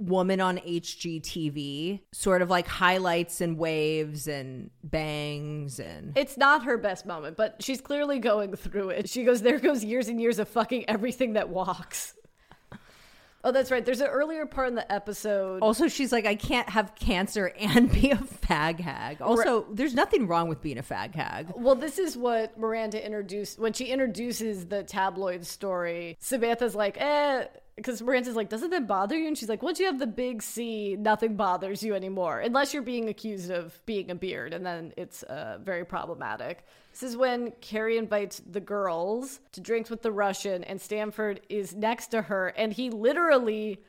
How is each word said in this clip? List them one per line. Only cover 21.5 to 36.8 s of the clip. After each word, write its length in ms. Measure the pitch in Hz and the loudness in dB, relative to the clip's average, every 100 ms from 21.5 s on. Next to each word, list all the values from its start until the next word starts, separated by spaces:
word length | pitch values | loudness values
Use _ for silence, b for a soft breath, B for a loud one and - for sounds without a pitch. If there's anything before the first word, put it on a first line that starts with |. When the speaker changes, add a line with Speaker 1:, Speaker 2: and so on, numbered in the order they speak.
| 214 | 2
Speaker 2:
Well, 180 | 240 | 6
this 240 | 254 302 381 | 6 2 -2
is 200 | 349 240 | -2 0
what 400 | 240 226 220 220 | 0 0 -2 -4
Miranda 440 | 220 226 220 214 | -2 -2 -2 -4
introduced, 560 | 208 214 196 202 202 - | -6 -6 -6 -6 -8 -2
when 140 | 220 | -2
she 140 | 214 254 | -2 -2
introduces 800 | 269 254 202 240 220 220 196 175 | 0 0 0 -4 -4 -4 -4 -4
the 160 | 202 | -6
tabloid 640 | 180 196 190 180 190 180 175 | -4 0 0 0 -4 -4 -8
story, 720 | - 196 180 170 170 170 165 | -8 -4 -2 -2 -4 -8 -10
Samantha's 540 | - 254 233 233 240 | -4 0 2 2 0
like, 260 | 202 202 202 | 0 0 0
"Eh," 460 | 285 294 294 262 - - - - | 2 2 2 2 -2 -10 -18 -10
'cause 200 | - 220 | -6 -4
Miranda's 340 | 240 254 247 226 | 0 2 2 -2
like, 140 | 208 | -2
"Doesn't 180 | 220 320 | -4 -2
that 140 | 359 220 | 0 0
bother 300 | 190 202 320 | 0 2 0
you?" 100 | 320 | -2
And 120 | 311 | -2
she's 100 | 220 | -4
like, 140 | 214 | -2
"Once 180 | 294 349 | -2 0
you 60 | 381 | 0
have 120 | 269 | 0
the 80 | 254 | -2
big 360 | 240 247 226 | -2 -4 -4
C, 540 | - - 233 220 202 196 | -8 -6 -6 -4 -4 0
nothing 400 | 214 214 226 208 | 2 4 2 2
bothers 460 | 196 180 190 202 | 2 0 -2 -4
you 120 | 220 | -2
anymore, 460 | 196 190 190 170 135 | -2 -2 -2 -2 0
unless 340 | 240 254 285 | 2 2 2
you're 80 | 302 | 0
being 260 | 247 247 220 | -4 -4 -4
accused 420 | 208 220 196 175 | -4 -8 -8 -4
of 300 | 175 170 - - | -6 -6 -10 -6
being 240 | 208 180 | -4 -4
a 40 | |
beard, 380 | 175 185 - 123 | -6 -6 -6 -6
and 140 | 170 180 | -6 -6
then 260 | 170 165 - | -6 -8 -10
it's, 240 | 180 - | -12 -12
uh, 340 | - 139 - 98 | -12 -10 -8 -8
very 240 | 196 175 180 | -6 -6 -6
problematic." 800 | 185 - 165 120 110 123 175 b b | -6 -6 -6 -6 -6 -8 -10 b b